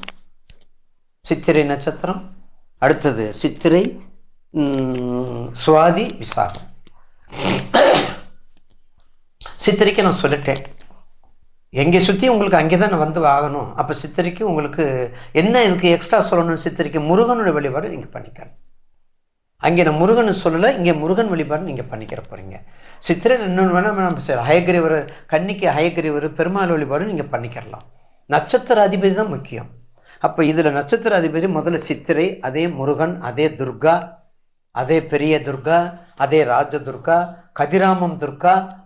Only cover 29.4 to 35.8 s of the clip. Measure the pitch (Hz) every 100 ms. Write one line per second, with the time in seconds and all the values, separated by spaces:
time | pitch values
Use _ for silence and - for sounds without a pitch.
29.4 | - 113 - - - _ _ - 160 -
30.4 | 156 156 151 143 143 226 226 196 165 156
31.4 | 190 156 151 170 - 147 - 151 180 -
32.4 | 131 139 175 139 135 143 160 175 123 123
33.4 | 156 151 131 110 151 175 175 - _ _
34.4 | _ _ _ 117 135 160 160 147 151 151
35.4 | 139 135 147 170